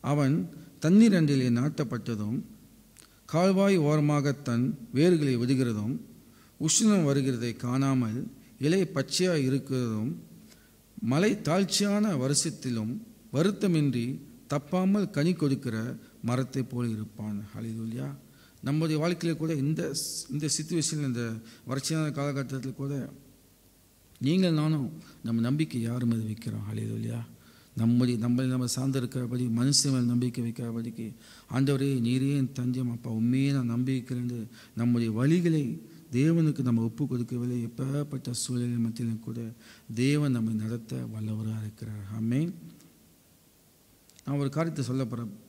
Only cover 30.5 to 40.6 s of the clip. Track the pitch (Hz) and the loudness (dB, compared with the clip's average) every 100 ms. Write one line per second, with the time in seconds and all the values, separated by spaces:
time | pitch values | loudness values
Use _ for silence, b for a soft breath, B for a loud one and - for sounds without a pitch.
30.5 | 113 120 117 117 113 110 - B B B | -4 -6 -6 -8 -8 -10 -12 B B B
31.5 | 120 139 139 139 135 117 127 135 143 131 | 2 2 2 2 2 2 2 2 2 0
32.5 | 139 123 127 123 117 123 110 117 127 139 | -2 -2 -2 -2 -4 -4 0 2 2 2
33.5 | 139 120 117 123 131 117 123 123 120 110 | 2 0 0 0 -2 -2 -4 -4 -6 -10
34.5 | B B - 120 120 117 107 135 175 170 | B B 0 2 4 2 2 4 4 4
35.5 | 160 131 110 - B B 123 151 170 156 | 2 0 -6 -12 B B 2 4 4 4
36.5 | 147 123 117 113 113 139 127 117 123 120 | 2 2 2 2 -2 -4 -2 -4 -4 -2
37.5 | 123 113 - 131 139 147 139 127 120 - | -4 -4 -4 -4 -2 -4 -6 -6 -6 -4
38.5 | 123 120 120 113 113 117 110 113 117 113 | -2 -2 0 -2 -2 -4 -4 -6 -8 -8
39.5 | 117 B B B 113 131 147 147 120 110 | -12 B B B 0 2 2 2 2 0
40.5 | 110 | -2